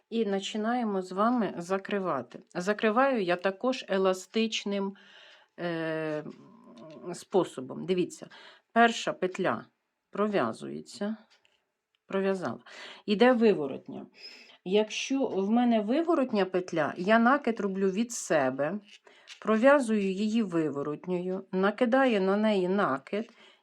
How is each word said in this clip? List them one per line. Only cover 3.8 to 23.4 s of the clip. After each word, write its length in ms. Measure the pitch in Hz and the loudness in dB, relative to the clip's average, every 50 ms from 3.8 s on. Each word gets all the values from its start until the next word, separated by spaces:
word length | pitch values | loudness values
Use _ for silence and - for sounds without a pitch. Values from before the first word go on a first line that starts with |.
| - - | -4 -2
еластичним, 1080 | 185 196 190 190 185 185 - - - 226 226 220 220 - - 202 202 202 196 196 196 - - - - - - - - - _ _ _ - | 0 2 2 2 0 0 -4 -4 -2 -2 0 0 -2 -4 -4 -4 -4 -4 -4 -4 -6 -10 -18 -20 -20 -20 -20 -20 -20 -20 _ _ _ -8
е, 680 | 170 175 165 165 160 160 160 160 160 156 151 151 156 - - - 139 - - - - - - - - - - - - 180 175 | -6 -6 -4 -4 -4 -4 -4 -4 -4 -4 -4 -6 -6 -10 -14 -18 -20 -20 -20 -20 -20 -20 -20 -20 -20 -20 -18 -14 -12 -12 -12
способом. 720 | - - - - 190 165 - - - 127 127 135 147 160 | -12 -8 0 2 2 2 2 -2 -10 -12 -10 -10 -8 -4
Дивіться, 420 | 160 190 180 175 - - - - - - - - - - - _ _ - | -2 0 0 0 -2 -6 -12 -18 -20 -20 -20 -20 -20 -20 -20 _ _ 4
перша 400 | 226 233 226 226 - - 170 147 | 4 4 6 4 0 -4 -6 -4
петля 520 | - 185 180 185 - 180 151 117 - - - _ _ _ _ _ _ _ _ | -2 -4 -4 -2 -2 -2 -2 -2 -2 -6 -14 _ _ _ _ _ _ _ _
пров'язується, 1080 | - 196 208 214 202 175 127 113 - - 143 135 143 151 - - - - 202 208 220 - - _ - _ _ _ _ _ _ _ _ _ _ _ _ _ _ | -4 -2 -2 0 0 0 0 0 -2 -6 -10 -12 -12 -12 -12 -14 -10 -6 -6 -6 -6 -8 -12 _ -20 _ _ _ _ _ _ _ _ _ _ _ _ _ _
пров'язала. 540 | - 190 196 196 196 196 185 170 127 - - - - - - - - - - - | -6 -4 -2 0 0 -2 -2 -4 -6 -8 -8 -12 -18 -18 -18 -18 -18 -18 -10 -4
Іде 260 | - 208 190 233 254 254 | -2 2 6 6 6 6
виворотня. 760 | 226 233 220 190 156 147 135 135 131 - - 135 131 131 - - - - - - - - - - _ _ | 6 6 4 4 4 0 -4 -6 -10 -12 -12 -12 -12 -14 -14 -18 -20 -20 -20 -20 -20 -20 -20 -20 _ _
Якщо 600 | 180 196 208 214 214 - - - - 269 277 262 | 0 2 2 2 0 -2 -8 -4 -4 -2 -2 -2
в 240 | - - 190 190 202 | -2 -2 -2 0 2
мене 300 | 226 240 247 240 233 220 | 2 2 4 4 2 2
виворотня 640 | 202 202 254 311 339 330 339 294 262 247 220 202 190 | 2 0 0 0 2 2 2 2 0 0 0 0 0
петля, 500 | 185 - 180 180 - 180 160 147 123 - | 0 0 -2 -4 -2 -2 -2 -2 -2 -4
я 220 | - 180 196 220 233 | -4 2 4 4 6
накид 420 | 233 240 277 285 277 240 220 226 | 6 4 4 2 2 -2 -2 -2
роблю 300 | 202 202 190 196 196 190 | -2 -4 -2 0 0 0
від 220 | 185 202 240 240 - | 0 0 -2 -4 -6
себе, 680 | - - - 175 151 135 131 131 135 143 156 190 208 - - - - _ - - - - - - - | -8 -2 0 2 2 2 2 0 -2 -2 -2 -4 -6 -8 -14 -20 -20 _ -20 -20 -20 -20 -20 -20 -6
пров'язую 720 | - 214 220 220 226 269 285 294 254 214 220 214 196 190 185 | 0 0 2 4 6 6 6 6 4 2 0 0 0 0 0
її 300 | 190 220 214 214 233 220 | -2 -2 0 0 0 0
виворотньою, 1000 | 185 170 165 156 151 135 143 143 147 147 147 - 185 185 175 180 185 185 185 190 - - | 0 0 0 0 0 -2 -4 -4 -4 -6 -6 -4 -4 -4 -2 -2 -4 -6 -6 -6 -4 -2
накидаю 680 | 185 190 202 208 - 254 233 233 262 269 262 226 202 | 0 2 2 2 0 0 2 4 4 4 4 4 2
на 160 | 190 190 196 | 2 2 2
неї 320 | 208 214 220 214 196 180 180 | 2 2 2 2 2 2 2
накид 600 | 190 202 190 147 131 135 - - - 208 226 - - - | 2 2 2 0 0 -4 -4 -6 -6 -6 -6 -8 -12 -20